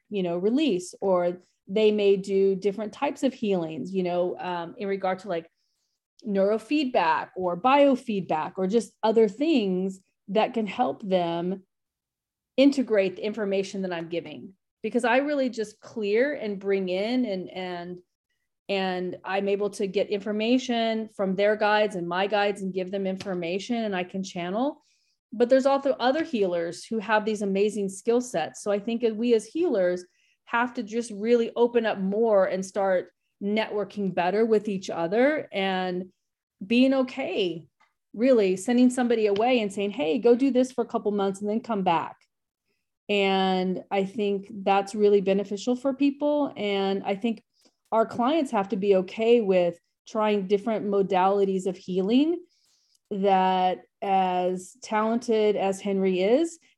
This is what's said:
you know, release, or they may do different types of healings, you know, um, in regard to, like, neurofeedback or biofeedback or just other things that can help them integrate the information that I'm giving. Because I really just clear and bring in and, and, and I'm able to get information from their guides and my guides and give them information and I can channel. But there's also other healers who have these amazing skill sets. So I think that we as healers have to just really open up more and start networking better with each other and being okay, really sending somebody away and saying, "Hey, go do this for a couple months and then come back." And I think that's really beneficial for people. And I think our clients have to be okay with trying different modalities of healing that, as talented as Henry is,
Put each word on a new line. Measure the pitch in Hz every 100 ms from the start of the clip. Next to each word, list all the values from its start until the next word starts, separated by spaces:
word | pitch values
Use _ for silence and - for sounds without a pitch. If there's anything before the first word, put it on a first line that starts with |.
| -
you | 208
know, | 180 175
release, | 196 262 302 180 180 -
or | 196 180 175 180 _ _ -
they | 202 214
may | 214 202 196
do | 196 196 196
different | 190 202 196 214
types | - 294 -
of | 269
healings, | - 208 185 160 160 185
you | 190
know, | 180 175 180 -
um, | 180 175 170 -
in | 196
regard | 196 190 190
to, | 208
like, | 170 170 _ _ _ _ _ _ _ 233
neurofeedback | 196 196 214 - 302 262 226 165 147 - -
or | 180 175
biofeedback | 254 285 285 262 - 202 160 156 175 -
or | 190
just | 233 226 -
other | 220 220 220
things | 196 311 285 196 185 190 190 _ _ -
that | 208 208
can | 233 208
help | - 262 269
them | 190 185 170 170 175 196 _ _ _ _ _ _ _ _ _ -
integrate | 277 277 233 214 190 190
the |
information | 214 214 202 196 190 196
that | 185
I'm | 170 170
giving. | 170 151 139 120 - _ _
Because | 220 233
I | 233 254
really | 285 285 262
just | 220 208 -
clear | - 233 202 214 285
and | 294 208 196
bring | 196 196 185
in | 185 214 254
and, | 233 190 175
and, | 185 185 175 175 180 _ _ _ _ _ _ -
and | 196 190 180 180 -
I'm | - 196 196
able | 202 202
to | 202 202
get | 196 180
information | 202 208 208 226 254 254 233 226 220 214 -
from | 196 190
their | 208 214
guides | 208 214 214 185
and | 170
my | 180 202
guides | 208 202 202
and | 190
give | 185 185
them | 202 190
information | 190 202 180 165 190 196 233
and | 220
I | 185
can | 180 196
channel. | 190 180 175 202 277 285 _ _ _ _ -
But | 214 240
there's | 262 269
also | 277 269
other | 254 240 302
healers | 320 220 190 175 170 170
who | - 226
have | 202 214
these | 208 208
amazing | 202 190 214 208 196
skill | 190 - 240
sets. | 247 165 156 -
So | 208
I | 202
think | 202 226
that | 233 214
we | 240
as | 220 214
healers | 311 349 214 180 180 180 _ _ _
have | - 233 247
to | 247
just | 208 226 233
really | 202 220 240 233 -
open | 240 240 220
up | 196
more | 190 208 233 202 185
and | 190 190
start | 208 196 185 180 _ _ -
networking | 202 214 214 208 196 208 196
better | 180 175 202
with | 226 214 208
each | 190 196
other | 165 170 214 269 302 -
and | 196 190 185 185 180 185 _ _ _ _ - 190
being | 240 262
okay, | 269 254 - 285 339 180 165 - _ _ _ _
really | 196 254 240 190 185
sending | - 240 254
somebody | 247 240 226 208
away | 202 240 254
and | 208
saying, | 208 202
"Hey, | 214 294 277
go | 240
do | 240 269
this | 247 254
for | -
a | 233
couple | 226 214
months | 202 196 196
and | 208
then | 220
come | 226 208
back." | 185 165 - - _ _ _ _ _ _ _ _ -
And | 202 196 190 190 185 185 180 -
I | 196
think | 190 214 202 196 196 208
that's | 196 196 196
really | 214 202 202
beneficial | 190 190 202 202 247 247
for | 277
people. | 262 285 285 294 294 277 -
And | 208 196 196 196
I | 190 196
think | 233 220 _ _ _ _ -
our | 220 220
clients | - 240 320 269
have | 220 196
to | 208
be | 202 190
okay | 190 - 226 240
with | 196 185 175 170 _ _ -
trying | 220 214 208 190
different | 202 214 208 202
modalities | 202 185 185 190 202 196 190 190
of | 180
healing | - 185 190 247 311 349 - _ _ _ _ _ -
that, | 202 196 190 185 185 185 180 - -
as | 196 190 185 180 180 185 185 -
talented | - 214 220 233 233 220 214 202
as | 190 190
Henry | 202 196 190 180
is, | 190 262 330 - _